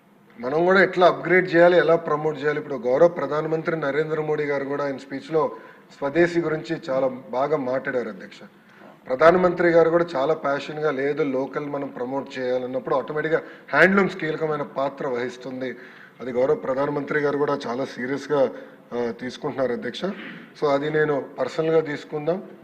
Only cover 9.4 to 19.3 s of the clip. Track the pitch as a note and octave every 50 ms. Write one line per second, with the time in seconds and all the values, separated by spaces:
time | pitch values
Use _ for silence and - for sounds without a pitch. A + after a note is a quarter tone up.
9.4 | F#3 F3 E3+ F3 F3 E3+ E3 E3 D#3+ E3 E3 E3+ E3+ E3+ D#3+ C3 C3+ D3+ D#3 -
10.4 | - C#3 C#3 C#3+ C#3 - D3+ D3+ D3+ D3+ C#3 C3 C#3 C#3+ C#3+ D3 D#3 C#3 B2+ B2+
11.4 | C#3 C3 - D3+ D3 C#3+ C#3+ C#3 C#3 B2+ - C3 B2 B2+ C3+ C#3 B2+ - - B2+
12.4 | B2+ B2 B2+ B2+ B2+ B2 C3 C3 A#2 E3 D#3 C3 A#2+ - D3+ D3+ D3+ D#3 E3 D3
13.4 | - - - - - - C3+ C#3+ E3 F#3+ G3 G3+ F#3+ E3+ - - E3 D#3 D#3 D3+
14.4 | D#3+ D#3 D3+ D3 C#3 - - C#3 C3+ C#3 C#3 - D#3+ C#3 B2 A#2+ B2 B2+ B2 -
15.4 | - C#3 B2+ B2+ C3 B2+ A#2 - - - - - - - - - A#2+ B2+ A#2+ B2
16.4 | C3 C#3+ D3+ - - C3+ C3 C3+ C#3+ D3+ D3 D3 C3+ - D#3+ D3+ C#3+ C#3+ C#3+ C#3
17.4 | D3 D3 C#3+ C#3 - A#2 A#2+ C3 C3+ - - - B2 B2+ C#3+ C3 - - D3+ C#3
18.4 | C3 A2 - - - - - - - - A#2 A#2+ A#2+ A#2 A2 - B2+ B2+